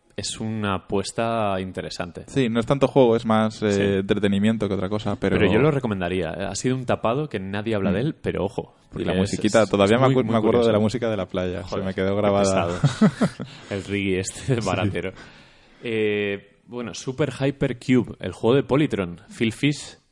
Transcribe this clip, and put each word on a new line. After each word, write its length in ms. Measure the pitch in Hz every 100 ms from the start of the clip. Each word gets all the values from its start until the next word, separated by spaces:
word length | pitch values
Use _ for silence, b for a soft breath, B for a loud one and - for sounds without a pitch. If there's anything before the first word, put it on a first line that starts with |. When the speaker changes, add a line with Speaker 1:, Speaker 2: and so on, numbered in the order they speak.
| _
Speaker 1:
es 240 | - - -
una 340 | 110 110 104
apuesta 840 | 92 - 101 - - 117 113 104 95
interesante. 680 | 92 92 80 - 87 90 -
Speaker 2:
Sí, 240 | 139 120
no 100 | 117
es 60 | 113
tanto 200 | 139 131
juego, 300 | 143 120 113
es 80 |
más, 380 | 113 110 110 107
eh, 100 | 107
Speaker 1:
Sí. 100 | 101 101 98
Speaker 2:
entretenimiento 680 | 98 104 101 98 110 113 101
que 60 |
otra 160 | 98 95
cosa, 260 | 107 104 101
pero 220 | 98 92
Speaker 1:
Pero... 120 | 95
yo 80 | 107
lo 120 | 151
recomendaría. 580 | 139 123 95 87 92 80 82 95
Ha 40 |
sido 220 | 101 127 131
un 80 |
tapado 460 | 120 101 110 131 151
que 100 | 104
nadie 340 | 95 101 107
habla 160 | 104 95
Speaker 2:
Mm. 40 |
Speaker 1:
de 60 | 92
él, 120 | 151 -
pero 240 | 95 85
ojo, 300 | 95 - - _ -
Speaker 2:
Y 40 | -
la 60 |
Speaker 1:
porque 60 | 92
es, 60 | 90
Speaker 2:
musiquita, 420 | 98 92 107 110
Speaker 1:
es, 80 | 104
Speaker 2:
todavía 260 | 101 101 117
Speaker 1:
es 60 |
Speaker 2:
me 60 | 131
Speaker 1:
muy, 60 | 131
Speaker 2:
acu-, 80 | 110
Speaker 1:
muy 60 |
Speaker 2:
me 40 | 110
acuerdo 200 | 110 120
de 60 |
Speaker 1:
curioso. 80 | 117
Speaker 2:
la 60 | 107
música 280 | 107 120 117
de 80 | 104
la 100 | 90
playa, 340 | 95 92 90
se 60 | 90
Speaker 1:
Joder, 140 | 101 95
Speaker 2:
me 80 |
quedó 160 | 95 95
Speaker 1:
qué 100 | 101
Speaker 2:
grabada. 580 | 101 101 98 92 85 90
Speaker 1:
pesado. 0 | 143 -
Speaker 2:
<laughs> 680 | 202 - 202 - - - -
Speaker 1:
El 140 | 101
reggae 360 | 90 101 98 92
este 400 | 95 - - 117
Speaker 2:
Sí. 60 | 107
Speaker 1:
baratero. 460 | 90 98 87 90 - B B B B B -
Eh, 760 | 123 110 107 104 101 98 - _ -
bueno, 280 | 120 113
Super 380 | 92 - 131 139 -
Hyper 380 | 139 - 139 120
Cube, 360 | - 127 - -
el 120 | 92
juego 240 | - 113 139
de 60 |
Polytron, 580 | - 135 143 98 87 85 - -
Phil 160 | 113
Fish. 460 | - 143 147 - - _